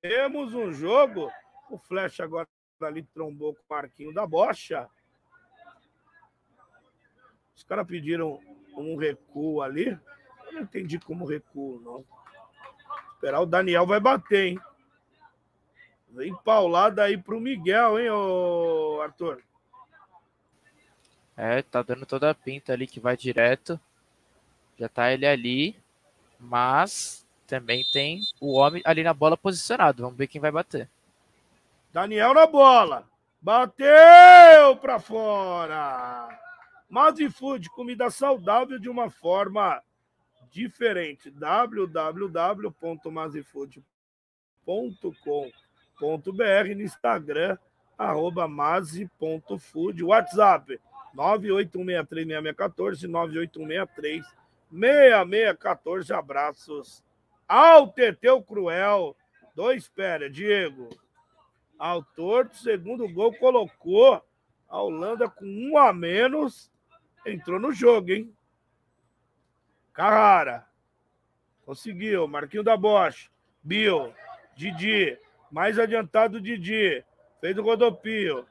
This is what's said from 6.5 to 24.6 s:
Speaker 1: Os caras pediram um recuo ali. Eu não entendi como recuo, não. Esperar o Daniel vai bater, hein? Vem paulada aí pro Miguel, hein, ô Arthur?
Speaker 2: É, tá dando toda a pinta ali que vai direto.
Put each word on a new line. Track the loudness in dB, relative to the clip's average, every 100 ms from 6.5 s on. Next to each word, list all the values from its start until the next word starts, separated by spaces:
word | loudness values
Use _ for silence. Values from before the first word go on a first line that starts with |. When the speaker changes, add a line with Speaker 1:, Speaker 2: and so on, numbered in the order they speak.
| _ _ _ _ _ _ _ _ _ _
Speaker 1:
Os | _
caras | _ -10 -10
pediram | -12 -10 -8 -8 -12 _ -20 _ -16
um | -14 -8
recuo | -8 -8 _ -12 -8 -8
ali. | -8 -8 -8 -8 _ -20 _ _ -20
Eu |
não | -18
entendi | -16 -14 -14 -14
como | -14 -16 -12
recuo, | -12 _ -18 -16 -16
não. | -20 -20 -20 _ _ -20 _ _ -20 _ _ -20 -20
Esperar | -14 -8 -6
o | -2
Daniel | -2 -2 -2 0
vai | 0
bater, | -2 -4 -2 -2 -2
hein? | -6 -18 _ _ _ _ _ _ _ _ _ _ _ _ _ _
Vem | -16 -14 -10
paulada | 0 0 2 2 0 0
aí | -2 -2
pro | -8 -12
Miguel, | -10 -8 -2 0 0 0
hein, | -4
ô | -4 -4 -4 -4 -2 -2 -4 -4 -8
Arthur? | -10 _ -12 -12 _ _ _ _ -20 _ _ _ _ _ _ _ _ _ _ _ _ _ _ -12
Speaker 2:
É, | -6 -6
tá | -4 -8
dando | -6 -10 -10
toda | -4 -4
a |
pinta | -4 -12 -16 -10
ali | -8 -8
que | -8
vai | -6 -6
direto. | -6 0 0 0 -8 -14 _ _ _ _ _ _ _ _